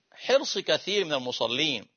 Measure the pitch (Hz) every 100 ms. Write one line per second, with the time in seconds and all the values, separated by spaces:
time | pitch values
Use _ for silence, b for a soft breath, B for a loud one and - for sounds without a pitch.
0 | _ - - 262 285 202 180 151 - 202
1 | 175 143 127 120 113 123 156 123 -